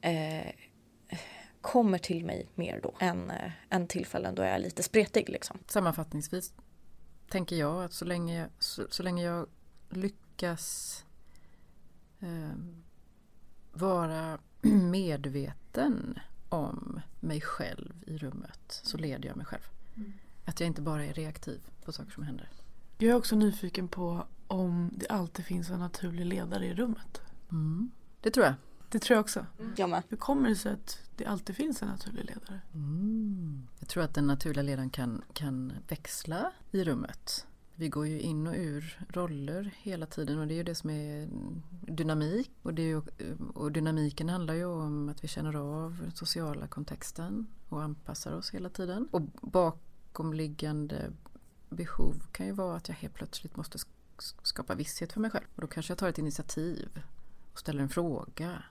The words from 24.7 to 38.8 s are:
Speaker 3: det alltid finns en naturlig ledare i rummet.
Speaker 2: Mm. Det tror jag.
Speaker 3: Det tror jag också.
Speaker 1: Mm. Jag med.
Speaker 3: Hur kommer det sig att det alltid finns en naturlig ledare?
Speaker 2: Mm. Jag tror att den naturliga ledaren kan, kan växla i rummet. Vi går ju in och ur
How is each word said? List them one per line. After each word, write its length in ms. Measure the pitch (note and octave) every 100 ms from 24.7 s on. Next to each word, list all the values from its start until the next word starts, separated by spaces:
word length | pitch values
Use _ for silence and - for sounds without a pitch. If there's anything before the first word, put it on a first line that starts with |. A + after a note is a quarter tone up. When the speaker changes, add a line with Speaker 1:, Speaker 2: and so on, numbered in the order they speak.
| F3 F3 F#3+
Speaker 3:
det 100 | -
alltid 360 | G#3 E3+ -
finns 260 | F3 F3+ E3+
en 80 | F3+
naturlig 460 | F3 - F3+ E3+ F3
ledare 400 | F#3+ F3 F#3+ F#3
i 80 |
rummet. 480 | F3 A#3+ A3 - - - - -
Speaker 2:
Mm. 400 | D#3+ D#3 E3 A#3+ - - -
Det 100 | A3
tror 160 | A#3 F3
jag. 80 | C#3 - - -
Speaker 3:
Det 80 | A3
tror 160 | - A3+
jag 60 |
också. 240 | G#3+ - F3 -
Speaker 1:
Mm. 120 | A3+ A#3
Jag 140 | F#3
med. 120 | E3+ F3+
Speaker 3:
Hur 80 | A3
kommer 320 | - C#4 B3
det 80 | G#3
sig 160 | G#3
att 260 | G3+ - - - -
det 100 | -
alltid 300 | G3+ G3+ F#3+
finns 260 | D4+ C4
en 60 | G3+
naturlig 360 | G3 - -
ledare? 360 | - A3 - - -
Speaker 2:
Mm. 920 | D#3 C#3+ D#3+ G3+ A3 G#3+ F#3+ E3+ C#3 B2+ -
Jag 100 | -
tror 140 | -
att 100 | D#3+
den 120 | - C#3+
naturliga 360 | C#3 D#3+ C#3+
ledaren 280 | C#3+ C3+ C3
kan, 320 | - B2 A2+ -
kan 400 | - D3 C3 C3 G3+ -
växla 640 | D#3 - - - E3 E4 - -
i 140 | G3
rummet. 640 | E3+ B2+ - - - - - - -
Vi 140 | - D#3+
går 180 | D3 D3+
ju 140 | D#3
in 260 | - D#3 D#3+
och 80 | E3+
ur 480 | E3 D3